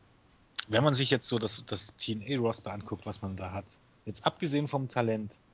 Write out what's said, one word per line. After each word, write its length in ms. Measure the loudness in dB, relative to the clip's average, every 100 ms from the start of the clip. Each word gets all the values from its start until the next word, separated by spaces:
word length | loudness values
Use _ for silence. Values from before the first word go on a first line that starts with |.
| _ _ _ _ _ -8 0
wenn 160 | 4
man 120 | 6 6
sich 160 | 4
jetzt 160 | 2 4
so 100 | 0
das, 260 | 0 -4 -6
das 280 | -4 -4 -6
T-N-A-Roster 800 | -4 -4 -2 0 0 0 -4
anguckt, 320 | -6 -6 -6 -6
was 160 | -6
man 140 | -6 -6
da 160 | -6
hat, 140 | -8 -10 -14 _ _ -10
jetzt 200 | -2 -2
abgesehen 420 | 0 2 2 2
vom 200 | 0 0
Talent, 460 | 2 2 2 -2 -10 _